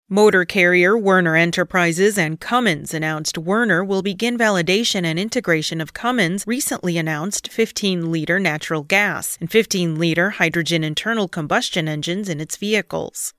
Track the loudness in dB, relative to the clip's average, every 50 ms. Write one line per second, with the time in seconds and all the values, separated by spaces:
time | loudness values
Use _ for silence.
0 | _ -2 2 6 6 6 6 4 2 2 2 4 4 4 6 6 6 4 4 4
1 | 4 4 4 4 4 4 4 4 2 2 2 -2 -2 0 0 0 2 2 2 4
2 | 2 2 4 2 0 -2 -2 -6 -4 -2 0 2 2 2 0 0 -4 -6 -6 -4
3 | -2 -2 -4 -4 -6 -6 -6 -6 -2 0 0 2 2 2 2 2 2 0 -2 -2
4 | -2 -2 -4 -2 -2 -2 0 2 2 2 2 2 2 2 2 2 2 0 0 0
5 | 0 0 0 -2 -2 -2 -2 -4 0 0 0 0 0 -4 -6 -6 -8 -10 -10 -6
6 | -2 -2 0 2 2 0 0 -4 -4 -4 -4 -4 -2 -4 -4 -4 -2 -2 -2 0
7 | -2 -2 -2 -4 -4 -6 -6 -8 -10 -8 -2 -2 -2 0 0 -2 -2 0 0 0
8 | -2 -2 -2 -2 -2 0 0 0 0 0 -2 -4 -4 -4 -4 -4 -2 0 0 2
9 | 2 0 -2 -4 -6 -8 -8 -8 -6 0 2 2 2 2 0 0 0 0 0 0
10 | 0 0 2 2 0 0 0 0 -2 0 0 0 -2 0 0 0 0 -2 -4 -4
11 | -4 -2 -2 -2 -2 -2 -4 -6 -4 -2 -2 -2 -2 -2 -4 -4 -4 -2 -4 -4
12 | -4 -4 -4 -4 -4 -6 -6 -6 -6 -10 -8 -6 -4 -2 0 0 -2 -2 -6 -6
13 | -6 -8 -8 -10 -10 -10 -10